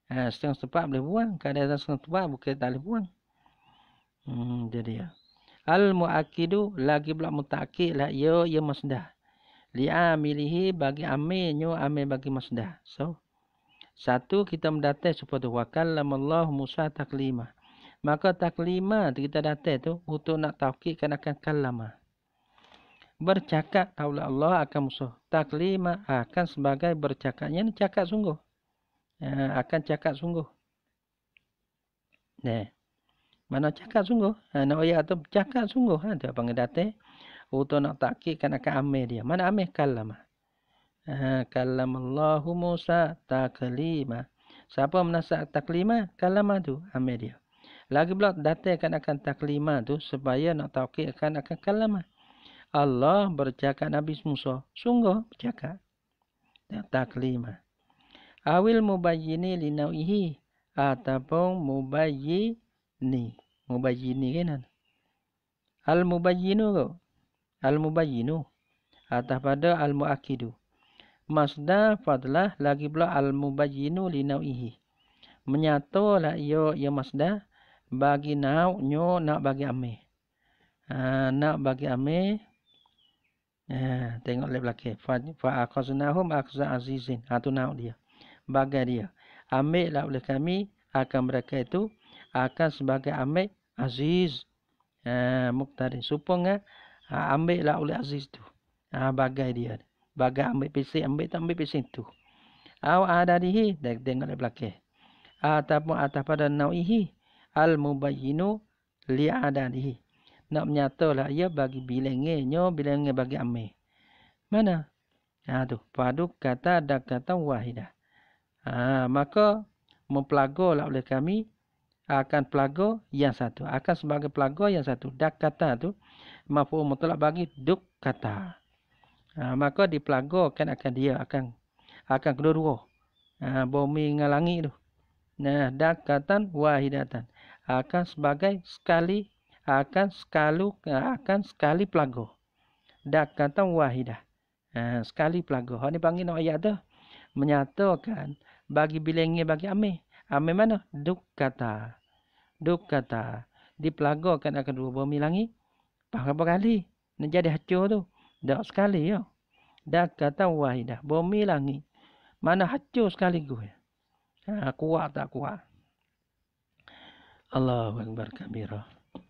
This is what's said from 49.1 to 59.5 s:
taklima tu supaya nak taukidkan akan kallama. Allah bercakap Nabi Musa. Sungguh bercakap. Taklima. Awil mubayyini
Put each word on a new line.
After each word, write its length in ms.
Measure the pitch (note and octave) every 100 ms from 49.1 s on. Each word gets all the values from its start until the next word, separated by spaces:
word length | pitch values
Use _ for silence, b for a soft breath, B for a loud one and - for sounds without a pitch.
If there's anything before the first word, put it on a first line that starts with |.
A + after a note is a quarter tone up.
| C#3+
taklima 640 | - C3+ D3 D3 D3+ C#3
tu 160 | A2+ D3+
supaya 560 | - C3+ C3+ B2+ D#3+
nak 240 | D#3 D3 -
taukidkan 640 | B2+ - D#3 - D3+ D3+
akan 160 | - E3
kallama. 440 | - G#3+ A3 G3+ - _ B B B B B
Allah 640 | D3 C#3+ B2 C#3 G3 G3
bercakap 560 | D3+ C3+ - C#3 C3+ D3+
Nabi 240 | D3 D3+ D3+ D#3
Musa. 320 | C#3 C#3+ C3 - -
Sungguh 480 | A#3+ A#3+ A3 G#3 A3+
bercakap. 560 | - A#3+ - D#3+ F#3 _ _ _ _ _ _ _ _ - G#2+ G2+
Taklima. 640 | C3 B2 C3 C3 B2 A#2+ F2+ _ _ _ b b b b b -
Awil 400 | E3+ G#3 A3+ G#3+
mubayyini 720 | F#3+ E3+ E3 D#3+ D#3+ F#3